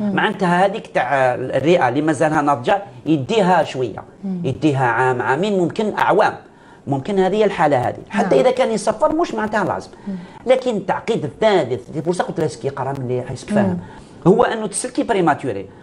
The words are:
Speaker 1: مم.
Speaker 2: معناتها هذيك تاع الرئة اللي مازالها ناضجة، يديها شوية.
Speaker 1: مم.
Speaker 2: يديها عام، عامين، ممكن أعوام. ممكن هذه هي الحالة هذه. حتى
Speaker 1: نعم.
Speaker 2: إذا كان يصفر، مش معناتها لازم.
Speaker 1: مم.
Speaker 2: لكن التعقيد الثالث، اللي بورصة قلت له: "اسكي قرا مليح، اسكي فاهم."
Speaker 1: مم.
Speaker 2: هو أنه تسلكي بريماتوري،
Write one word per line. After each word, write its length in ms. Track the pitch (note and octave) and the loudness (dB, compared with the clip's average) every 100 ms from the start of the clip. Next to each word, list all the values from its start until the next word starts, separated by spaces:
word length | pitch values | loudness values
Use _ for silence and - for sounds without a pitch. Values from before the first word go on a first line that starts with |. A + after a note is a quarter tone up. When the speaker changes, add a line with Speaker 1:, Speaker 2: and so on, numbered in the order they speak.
Speaker 1:
مم. 120 | G#3 | -4
Speaker 2:
معناتها 540 | F#3+ F3+ - F#3 F3 G3 | 0 -2 0 0 2 2
هذيك 200 | A3 - | 0 -4
تاع 480 | F3 C#3+ C#3 B2+ | -2 0 2 2
الرئة 540 | A#2+ C3 C3+ C#3 F3+ B2 | 0 -2 0 4 4 4
اللي 140 | C3 | 2
مازالها 400 | D3+ D3 D#3 D#3 | 0 2 2 2
ناضجة، 400 | D3 C#3+ B2+ G3+ - - - | 2 0 2 -2 -2 -10 0
يديها 560 | D#3 B2+ A3 F3+ F3+ | 0 2 2 4 4
شوية. 420 | D3 C3 B2 F2+ - - | 2 -2 -6 -6 -14 -12
Speaker 1:
مم. 160 | G3 F#3 | -8 -4
Speaker 2:
يديها 420 | E3 B2+ D#3 C3 B2+ | -4 0 0 2 0
عام، 360 | A2+ B2+ B2 | 2 2 0
عامين، 360 | A2 C#3 G#3 G3 | 0 0 0 0
ممكن 360 | E3+ - A3 - | 0 -2 -4 0
أعوام. 360 | A#2+ E3 G3+ - - - - - - | 2 4 2 0 -14 -20 -20 -14 -6
ممكن 320 | C3+ B2+ G3 | -4 -2 0
هذه 160 | F#3+ | 2
هي 100 | G#3 | 2
الحالة 440 | G#3 G3 D#3 C3+ A#2+ | 0 2 2 2 0
هذه. 100 | - - | -4 -6
حتى 260 | G3+ A#3 - | -2 2 4
Speaker 1:
نعم. 80 | |
Speaker 2:
إذا 60 | B3+ | 4
كان 200 | B3+ A#3+ | 2 0
يصفر، 440 | A3 - G#3+ D4+ | 0 -2 0 0
مش 200 | D#4 E4+ | 2 -2
معناتها 300 | A3+ G#3+ G#3+ | -2 -2 -2
لازم. 260 | E3+ F#2+ - - - | -2 -4 -8 -16 -10
Speaker 1:
مم. 60 | F#3+ F3 - A#3 | -10 -12 -8 0
Speaker 2:
لكن 300 | B3+ B3+ G#3+ | 2 2 -4
التعقيد 480 | - - - A3 | -2 -4 -2 -4
الثالث، 640 | C#3+ - A3 F#3+ C3 B2 - | -4 0 2 2 0 -4 -6
اللي 100 | C#3 | -8
بورصة 240 | D#3+ F3+ | -4 -2
قلت 160 | A#3 E3+ | -2 -2
له: 60 | D#3 | -4
"اسكي 220 | - C3+ | -4 -8
قرا 260 | C3+ C3 C3+ | -6 -6 -6
مليح، 300 | B2 B2 B2 | -4 -4 -6
اسكي 220 | B2 - | -10 -4
فاهم." 120 | G#3 G3 | 0 0
Speaker 1:
مم. 120 | F3 - - - - D#3+ | -2 -8 -18 -20 0 4
Speaker 2:
هو 160 | A3 | 4
أنه 240 | B3 A3+ G#3+ | 4 0 -4
تسلكي 360 | - B3+ - | -6 -6 -4
بريماتوري، 640 | C4 G#3 E3 C#3 C3+ G2+ F#2+ - | 0 2 2 0 -2 -6 -8 -16